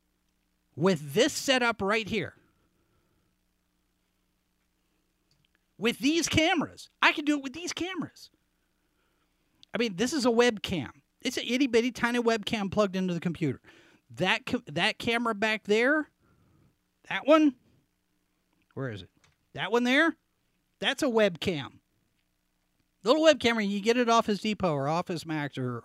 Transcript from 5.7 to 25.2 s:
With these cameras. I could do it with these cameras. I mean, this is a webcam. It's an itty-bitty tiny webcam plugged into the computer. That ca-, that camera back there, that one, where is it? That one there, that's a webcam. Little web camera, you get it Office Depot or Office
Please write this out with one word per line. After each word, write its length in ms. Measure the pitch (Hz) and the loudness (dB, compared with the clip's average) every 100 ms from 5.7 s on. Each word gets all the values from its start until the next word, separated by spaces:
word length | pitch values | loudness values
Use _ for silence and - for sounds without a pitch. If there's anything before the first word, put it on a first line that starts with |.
| - | -6
With 220 | 214 240 | -4 -2
these 300 | 247 330 - | 0 0 0
cameras. 600 | - 320 359 147 - - - | 2 2 0 -4 -10 -16 0
I 100 | 320 | 0
could 140 | 330 294 | 2 -2
do 120 | 294 | -2
it 60 | |
with 100 | 269 | -4
these 200 | 269 349 | -10 -10
cameras. 560 | - 339 370 160 - - _ _ _ _ _ _ _ _ _ _ _ _ _ - | -8 -8 -8 -10 -14 -20 _ _ _ _ _ _ _ _ _ _ _ _ _ -10
I 40 | 196 | -2
mean, 200 | 233 175 | -2 0
this 160 | 247 | -2
is 120 | 320 240 | 0 2
a 40 | |
webcam. 640 | 226 240 208 - 170 120 - _ _ | 4 2 2 -4 -6 -6 -12 _ _
It's 160 | 247 - | -6 -6
an 60 | - | -2
itty-bitty 460 | 247 277 226 247 | 0 2 2 0
tiny 280 | - 233 240 | 0 0 2
webcam 520 | 226 226 202 226 196 | 2 0 -2 -4 -2
plugged 240 | 196 208 185 | 0 0 0
into 180 | 185 | -2
the 60 | 170 | -2
computer. 400 | 175 151 151 - - - _ _ _ 117 | -4 -2 -2 -4 -10 -20 _ _ _ -4
That 300 | 185 220 - | 0 0 -2
ca-, 180 | 247 - | -6 -6
that 320 | 147 202 - | -2 -2 -2
camera 360 | - 233 240 208 | -2 -2 -2 -2
back 300 | 214 214 - | -2 -2 0
there, 440 | 214 247 311 302 _ _ _ _ _ _ _ _ _ - | 2 4 2 -2 _ _ _ _ _ _ _ _ _ -8
that 180 | 190 247 | -4 4
one, 280 | 311 302 - _ _ _ _ _ _ _ _ _ _ _ | 6 4 0 _ _ _ _ _ _ _ _ _ _ _
where 160 | - 131 | -12 -10
is 120 | 104 | -10
it? 80 | 90 _ _ _ _ | -16 _ _ _ _
That 180 | 131 170 | -8 -2
one 120 | 233 | 0
there, 320 | 247 269 330 - _ _ _ _ _ - | 2 4 2 0 _ _ _ _ _ -6
that's 240 | 202 262 | -4 0
a 40 | 294 | 0
webcam. 720 | 226 208 165 208 156 120 - _ _ _ _ _ _ _ _ _ _ _ _ | 4 2 2 -4 -4 -6 -14 _ _ _ _ _ _ _ _ _ _ _ _
Little 200 | 202 302 | 0 4
web 160 | 320 277 | 4 4
camera, 240 | 233 233 | 2 0
you 160 | 202 202 | -2 -2
get 180 | 202 233 | 0 2
it 120 | 233 | 4
Office 300 | 233 220 202 | 2 2 -2
Depot 340 | 214 214 185 | -2 -2 -2
or 140 | 143 139 | 0 -2
Office 380 | 165 175 165 | -2 -2 -6